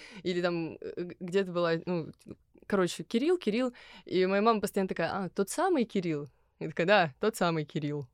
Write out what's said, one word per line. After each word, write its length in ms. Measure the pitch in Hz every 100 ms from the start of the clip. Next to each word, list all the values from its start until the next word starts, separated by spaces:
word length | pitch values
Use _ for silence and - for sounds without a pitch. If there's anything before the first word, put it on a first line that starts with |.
| - 190
или 180 | 175 175
там, 340 | 175 170 160 95
э, 140 | - -
г-, 120 | 180 -
где-то 320 | 180 190 185
была, 200 | 175 170 165 175
ну, 220 | 175 143 - - - _ - -
короче, 360 | 196 175 -
Кирилл, 340 | 156 233 302 359
Кирилл, 340 | 220 220 254 - - - -
и 200 | 180 185
моя 160 | 196
мама 180 | 220 220
постоянно 280 | 190 202 190
такая: 220 | 180 165
"А, 160 | 190 180
тот 200 | - 196
самый 340 | - 370 320 220
Кирилл?" 420 | 196 170 147 147 _ _ -
Я 80 | 160
такая: 160 | - 170
"Да, 260 | 208 160 -
тот 160 | 156 -
самый 280 | 175 165 147
Кирилл". 420 | 151 147 147 135